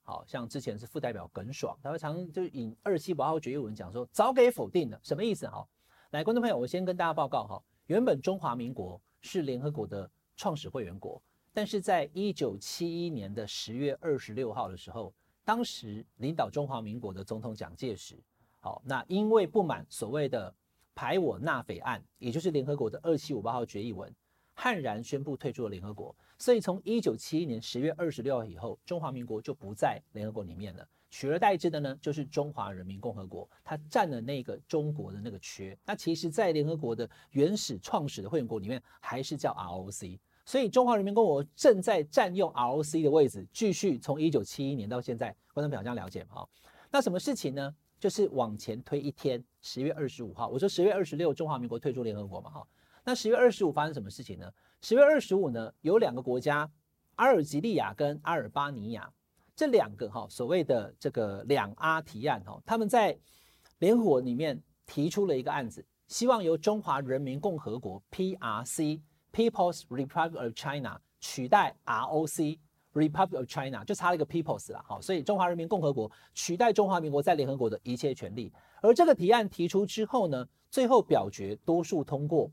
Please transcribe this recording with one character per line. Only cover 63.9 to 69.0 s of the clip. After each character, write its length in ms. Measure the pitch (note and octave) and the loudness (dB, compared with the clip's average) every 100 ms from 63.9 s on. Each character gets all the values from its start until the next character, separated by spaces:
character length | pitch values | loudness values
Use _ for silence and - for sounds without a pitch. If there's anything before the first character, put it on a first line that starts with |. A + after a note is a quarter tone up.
| A#3+ | 6
合 80 | |
国 160 | G#3 B2+ | 6 4
里 140 | B2+ | 4
面 280 | A#2+ D#3 B2 - _ | -2 -2 -4 -10 _
提 240 | - D3+ E3 | -8 -2 0
出 180 | G#3 G3 | 2 2
了 100 | C3 | 2
一 60 | |
个 80 | B2+ | 0
案 180 | D3 A#2 | -4 -4
子， 160 | - - _ - | -10 -20 _ -10
希 220 | - B3 | 0 4
望 160 | A#3 | 4
由 120 | E3 D#3+ | 4 4
中 240 | G#3 G#3+ | 2 2
华 200 | F3 C3+ | 0 -2
人 200 | C3 C3 | 0 0
民 200 | C3+ C#3+ | 0 -2
共 180 | G3+ D#3 | -2 -2
和 200 | G#2+ A#2+ | -4 -6
国 240 | G2+ F#2+ _ | -6 -10 _
P 240 | - F#3 | -4 -4
R 300 | F#3 A#2 G#2+ | -2 -4 -4
C，People's 1160 | B2+ - D3+ D#3 | -4 -2 0 -2